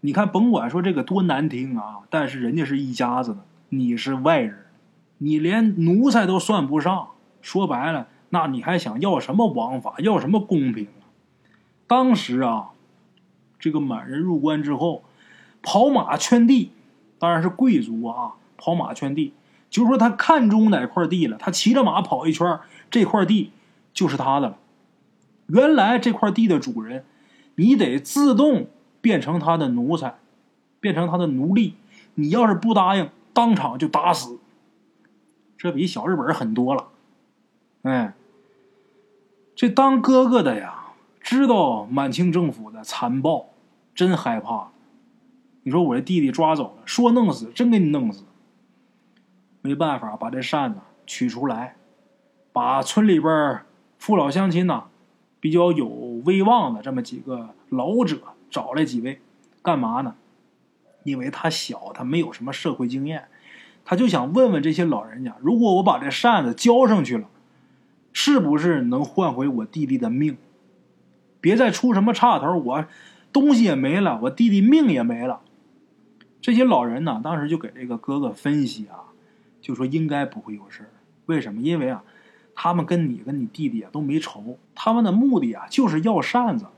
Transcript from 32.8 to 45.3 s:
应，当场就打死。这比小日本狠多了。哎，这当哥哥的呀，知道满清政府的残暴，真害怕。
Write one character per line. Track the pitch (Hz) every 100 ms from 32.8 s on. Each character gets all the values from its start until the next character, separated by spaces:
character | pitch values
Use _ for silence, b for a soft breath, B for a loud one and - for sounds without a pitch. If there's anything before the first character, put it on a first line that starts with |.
| 185 196
应， | 147 _ _
当 | - 233
场 | 208 160 127
就 | 156
打 | 147 170
死。 | 160 123 120 _ _ _ _ _ _ _ _ _ _ _ _
这 | 180
比 | 143 180
小 | - 147
日 |
本 | 180 131
狠 | 160 117
多 | 113 127
了。 | 135 - _ _ _ _ _ _ _ _ _
哎， | 262 127 151 - _ _ _ _ _ _ _ _ _ _ _ _ _
这 | - 247
当 | 226 277 269
哥 | - 262 254
哥 | 247
的 | 147 110
呀， | 98 - - - _ _
知 | - 254 269
道 | 220 147 110 104
满 | 131 139
清 | 123 180
政 | 165 165
府 | 117 107
的 | 110
残 | 110 - 120 135
暴， | 139 151 - _ _ _ _
真 | - 180 175
害 | 127 113
怕。 | 110 110 98 _ _ _ _ _ _